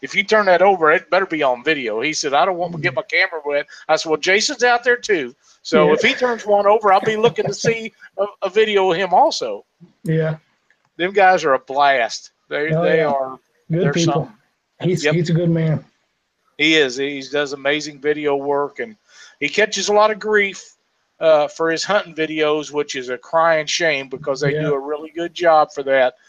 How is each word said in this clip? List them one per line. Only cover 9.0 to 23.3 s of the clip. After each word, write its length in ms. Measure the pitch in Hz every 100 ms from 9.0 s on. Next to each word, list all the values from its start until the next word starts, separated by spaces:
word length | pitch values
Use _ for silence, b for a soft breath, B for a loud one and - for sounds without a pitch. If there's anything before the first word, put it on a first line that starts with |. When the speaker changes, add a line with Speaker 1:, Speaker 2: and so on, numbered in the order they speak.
| 190
Speaker 1:
also." 500 | 185 302 - 127 101 - _ - _
Speaker 2:
Yeah. 320 | - 160 156 156 _ _ _ _ _ -
Speaker 1:
Them 160 | 180
guys 320 | 202 185 185
are 100 | 151
a 40 | 131
blast. 720 | - 135 143 135 110 - - _ _
They, 220 | 147 151
Speaker 2:
Oh, 120 | 160
Speaker 1:
they 140 | 165 160
Speaker 2:
yeah. 80 | 151
Speaker 1:
are. 300 | 139 131 131 _ _ _
Speaker 2:
Good 120 | 165
Speaker 1:
they're 100 | 175
Speaker 2:
people. 200 | 170 165
Speaker 1:
something. 220 | 147 - - _ _ _ _
Speaker 2:
He's, 240 | 160 180
Speaker 1:
Yep. 100 | 147
Speaker 2:
he's 160 | 165 175
a 40 |
good 160 | 165 170
man. 340 | 165 160 139 - _ _ _ _ _ _ -
Speaker 1:
He 180 | 151 160
is. 200 | 135 123
He 260 | 139 143 131
does 220 | 143 143
amazing 460 | 139 139 151 147 143
video 360 | 143 151 147 143
work, 420 | 139 143 143 -
and 180 | 117 107 B B B B
he 80 | 143
catches 400 | - 214 196 185
a 40 |
lot 180 | 208 214
of 80 | 208
grief, 540 | 208 214 196 185 - _ _ _ _ _
uh, 300 | 165 151 147
for 220 | - 165
his 120 | 160
hunting 320 | - 202 175
videos, 560 | 156 156 156 151 151 139
which 220 | 147 147
is 140 | 139 123
a 80 | 123
crying 480 | -